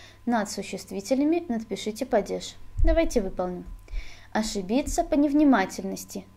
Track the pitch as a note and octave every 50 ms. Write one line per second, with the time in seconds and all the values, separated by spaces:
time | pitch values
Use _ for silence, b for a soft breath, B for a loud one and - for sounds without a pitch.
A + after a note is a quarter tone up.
0 | B B B B B A#3+ A#3+ A3 G3+ G#3+ - G3+ F#3+ - G3+ F3+ - - G3 G3
1 | G3 - C4+ C4 D4 D4+ E4+ F4 E4+ - A3+ A3 A3+ - - - - G#3+ G#3+ -
2 | C4 B3+ B3 G3+ F#3 - F#3 F3+ - - - - - - - - - D#4+ E4 E4
3 | E4 D#4+ - B3 G3 F#3+ - - F3+ F3+ F3+ F3 F3+ - - - - B B B
4 | B B B B B B - A3 A3 A3 - G3+ F#3 F3+ A3+ C#4 D4 - - F4
5 | E4+ - D#4+ C#4+ D4 D4 C#4 D4+ D#4 C#4 B3 G3 F#3+ F#3 - - G3 F#3+ F#3+ -
6 | - - - G3 - - -